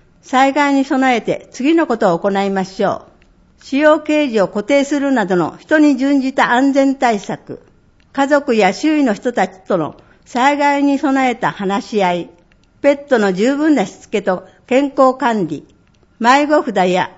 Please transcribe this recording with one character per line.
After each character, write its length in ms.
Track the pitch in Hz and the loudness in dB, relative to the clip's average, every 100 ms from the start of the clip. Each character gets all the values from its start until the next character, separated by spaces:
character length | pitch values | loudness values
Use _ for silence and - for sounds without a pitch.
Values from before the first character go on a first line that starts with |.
| _ _ | _ _
災 300 | - 262 269 | -4 0 0
害 220 | 285 285 | 2 0
に 100 | 277 | 0
備 300 | 262 262 262 | 0 0 0
え 60 | 233 | 0
て 280 | 190 - - | -2 -6 -8
次 240 | - 262 330 | -6 0 0
の 100 | 294 | 0
こ 100 | 226 | 0
と 160 | 202 | 0
を 60 | 170 | 0
行 120 | 202 | 0
い 200 | 196 202 | -2 -2
ま 140 | 196 | -2
し 200 | 185 - | -6 -4
ょ 220 | 190 - - | -4 -4 -10
う。 120 | _ _ _ _ _ | _ _ _ _ _
使 180 | - 277 | -6 0
用 220 | 302 311 | 2 2
ケ 240 | 302 302 | 2 0
ー 60 | 294 | 0
ジ 100 | 220 | 0
を 80 | 180 | -2
固 140 | 208 | -2
定 220 | 208 285 | 0 0
す 140 | 277 294 | 0 -2
る 140 | 277 | 0
な 140 | 254 190 | 0 0
ど 100 | 180 | 0
の 200 | 156 - | -2 -6
人 200 | - 311 | -2 2
に 180 | 302 247 | 2 2
準 240 | 269 285 | 0 0
じ 120 | 262 | 0
た 200 | 269 240 | 0 0
安 200 | 240 277 | 2 2
全 240 | 269 269 269 | 2 0 0
対 220 | 247 208 | 0 -2
策。 420 | - 170 - - - _ _ _ _ | -6 -10 -12 -18 -20 _ _ _ _
家 140 | - 269 | -4 0
族 280 | 294 285 | 0 2
や 180 | 226 190 | 2 2
周 260 | 196 302 302 | 0 0 2
囲 60 | |
の 100 | 269 | 0
人 180 | 202 254 | 0 -4
た 160 | 240 190 | -2 -4
ち 120 | - | -6
と 160 | - 196 | -4 -4
の 180 | 143 - _ _ | -4 -10 _ _
災 320 | - 247 269 294 | -10 -2 0 2
害 260 | 285 285 | 0 2
に 160 | 285 277 | 0 0
備 300 | 294 269 262 | 0 0 0
え 60 | |
た 160 | 240 160 | -2 -4
話 360 | - 196 196 202 | -4 -4 -4 -4
し 180 | 214 | -2
合 100 | 180 | 0
い。 160 | 175 175 - _ _ _ _ | -2 -6 -16 _ _ _ _
ペ 120 | 285 | 0
ッ 140 | 285 285 | 0 0
ト 120 | 240 | 0
の 140 | 202 | 2
十 240 | 185 233 285 | 0 0 0
分 180 | 311 | 0
な 120 | 277 190 | 0 -2
し 60 | |
つ 160 | - - | -8 -8
け 140 | 208 | -6
と 240 | 196 185 - _ - | -2 -4 -6 _ -4
健 260 | 262 285 277 | -2 0 2
康 200 | 262 254 | 2 2
管 280 | 262 220 156 | -2 -2 -4
理。 200 | 147 - _ _ _ _ - | -6 -14 _ _ _ _ -4
迷 280 | 226 277 294 | 2 2 2
子 160 | 302 | 0
札 260 | - 196 180 | 0 0 0
や 280 | 180 - | 0 -2